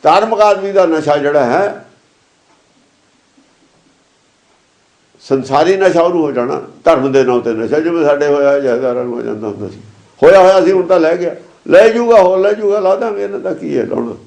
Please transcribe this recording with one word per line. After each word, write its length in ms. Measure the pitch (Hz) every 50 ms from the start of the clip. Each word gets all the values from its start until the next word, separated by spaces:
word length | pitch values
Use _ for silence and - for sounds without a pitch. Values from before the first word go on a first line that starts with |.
| -
ਧਾਰਮਿਕ 360 | 151 160 196 220 220 220 202
ਆਦਮੀ 320 | 214 208 202 190 190 196
ਦਾ 140 | 196 196 185
ਨਸ਼ਾ 320 | 170 160 156 151 151 147
ਜਿਹੜਾ 280 | 147 139 147 147 147 131
ਹੈ, 400 | 117 127 170 196 202 - - - _ _ _ _ _ _ _ _ _ _ _ _ _ _ _ _ _ _ _ _ _ _ _ _ _ _ _ _ _ _ _ _ _ _ _ _ _ _ _ _ _ _ _ _ _ _ _ _ _ _ _ _ _ _ _ _ _ _ _ _ _ _ _ _ _ _ _ _
ਸੰਸਾਰੀ 500 | - 139 135 123 - 135 143 160 170 196
ਨਸ਼ਾ 240 | 190 190 185 - 170
ਉਹਨੂੰ 200 | 165 180 175 170
ਹੋ 100 | 156 147
ਜਾਣਾ, 300 | 131 123 120 131 151 147 - - - - _
ਧਰਮ 280 | 165 165 135 131 139
ਦੇ 120 | 135 135 135
ਨਾਂ 160 | 123 123 120
'ਤੇ 140 | 113 120 117
ਨਸ਼ਾ, 260 | 110 113 107 139 156
ਜਿਵੇਂ 260 | 160 170 170 170 156
ਸਾਡੇ 220 | 147 143 139 147
ਹੋਇਆ 320 | 147 143 143 143 143 143 143
ਜਥੇਦਾਰਾਂ 440 | 139 131 117 123 131 127 123 123 123
ਨੂੰ 100 | 123 120
ਹੋ 80 | 120
ਜਾਂਦਾ 260 | 117 117 110 107 110
ਹੁੰਦਾ 220 | 107 101 101 104 98
ਸੀ। 100 | - - - - _ _ _ _ _ _
ਹੋਇਆ 180 | - 156 190 190
ਹੋਇਆ 240 | 185 185 190 190 170
ਸੀ, 60 | 170
ਹੁਣ 140 | 190 185 175
ਤਾਂ 120 | 165 - 170
ਲੈ 160 | 160 156 170
ਗਿਆ, 200 | 175 175 170 - - - - _ _ _
ਲੈ 200 | - 135 180 220 226
ਜੂਗਾ, 320 | 220 233 240 233 233 214
ਹੋਰ 180 | 185 180 190 190
ਲੈ 140 | 190 208 208
ਜੂਗਾ, 260 | 214 214 202 202 214
ਲਾ 160 | 190 185 190
ਦਾਂਗੇ, 280 | 190 247 226 208 202 202
ਇਹਨਾਂ 160 | 202 196 196
ਦਾ 140 | 180 185 180
ਕੀ 240 | - - - -
ਹੈ 80 | 131 -
ਲਾਉਣਾ 300 | - - - 120 117 104 - -